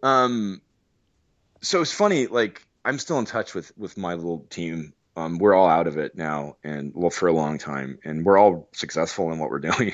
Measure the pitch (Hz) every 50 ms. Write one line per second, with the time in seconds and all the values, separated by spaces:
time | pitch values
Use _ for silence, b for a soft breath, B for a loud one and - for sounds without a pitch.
0 | - 135 135 131 127 123 120 113 107 98 95 - _ _ _ _ _ _ _ _
1 | _ _ _ _ _ _ _ _ _ _ _ - - - 196 180 160 - - -
2 | 208 208 190 147 127 - 110 120 110 101 - - _ _ _ _ - 117 139 135
3 | - - 165 135 113 - - 113 101 - - 95 80 - - - 104 87 - 101
4 | 95 87 87 85 82 87 85 78 67 - - - 85 82 82 82 78 76 - _
5 | _ _ - 82 80 82 85 85 98 104 95 92 95 85 82 85 82 82 73 76
6 | 76 - - 82 80 78 76 73 71 76 73 _ - 76 76 73 71 71 - 82
7 | 87 85 - - 92 87 82 80 76 73 76 73 - 76 71 69 67 67 69 -
8 | - 76 78 78 82 101 98 98 104 104 87 82 - _ - - - 73 - 80
9 | 82 - - - 90 82 80 80 78 62 65 71 71 80 92 - 120 98